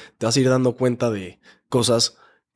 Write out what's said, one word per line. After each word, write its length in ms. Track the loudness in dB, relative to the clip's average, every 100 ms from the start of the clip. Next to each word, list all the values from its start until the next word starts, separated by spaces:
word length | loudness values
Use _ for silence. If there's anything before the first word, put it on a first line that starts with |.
| -20 _
te 80 | -2
vas 100 | 0
a 40 |
ir 100 | 2
dando 260 | 2 0 0
cuenta 340 | -2 0 -2
de 280 | -4 -8 -16 _ -20 _
cosas 480 | -2 2 2 0 -6 _ _ _